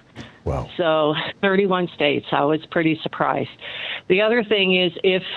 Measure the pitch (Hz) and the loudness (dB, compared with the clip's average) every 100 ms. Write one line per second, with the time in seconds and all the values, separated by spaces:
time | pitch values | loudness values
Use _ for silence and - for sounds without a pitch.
0 | - - - - - 131 - - 170 156 | -6 -18 -18 -10 -6 -4 -4 -2 0 2
1 | 151 151 - - 202 190 202 185 175 - | 2 0 -6 -2 0 2 2 0 -2 0
2 | 147 131 - 139 143 156 - 170 160 156 | 0 0 -2 0 2 0 -2 0 0 0
3 | - - 143 139 127 - - - - - | -4 -2 -2 -2 -4 -10 -14 -12 -10 -6
4 | - 185 220 240 214 214 185 185 180 - | 0 2 4 2 2 2 4 4 2 0
5 | 190 185 - | 0 0 -2